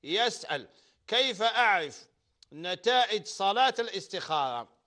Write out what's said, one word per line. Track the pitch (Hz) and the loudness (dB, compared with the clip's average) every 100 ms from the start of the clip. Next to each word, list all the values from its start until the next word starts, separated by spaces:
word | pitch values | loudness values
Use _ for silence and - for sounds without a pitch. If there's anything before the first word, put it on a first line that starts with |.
يسأل: | 127 185 240 - - 143 107 _ _ _ - | -4 0 0 -2 -6 -6 -8 _ _ _ -4
"كيف | 226 269 196 | 0 0 2
أعرف | 226 226 233 190 156 123 - _ _ _ - | 0 4 4 4 0 -10 -20 _ _ _ -20
نتائج | 147 175 180 220 247 233 214 - | -12 -8 -2 2 4 2 0 -6
صلاة | - 196 214 262 - | -2 0 4 2 2
الاستخارة؟" | 233 196 - 185 - 156 135 120 113 _ | -4 -6 -8 -10 -4 -2 0 -4 -8 _